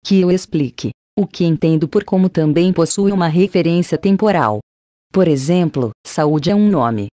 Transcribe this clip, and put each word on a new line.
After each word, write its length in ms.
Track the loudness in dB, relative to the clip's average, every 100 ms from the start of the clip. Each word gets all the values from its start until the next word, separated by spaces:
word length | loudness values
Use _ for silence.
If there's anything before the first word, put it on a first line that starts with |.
Que 200 | 0 0
eu 100 | 2
explique 600 | -2 -2 -4 -4 -6 -10 -10 _ -6
o 100 | -6
que 160 | -2
entendo 460 | -2 0 2 2 0
por 160 | -2
como 240 | -2 0 0
também 420 | 0 0 2 0
possui 400 | 0 -2 0 0
uma 160 | 0 0
referência 720 | 0 0 0 0 0 -2 -2
temporal. 600 | 0 2 2 2 0 -2 -10 _ _ _ _
Por 160 | 0 2
exemplo, 640 | 2 0 0 0 -2 -4 -6 -8
saúde 420 | -2 0 0 0
é 60 |
um 140 | 2 2
nome. 380 | 2 0 -2 -6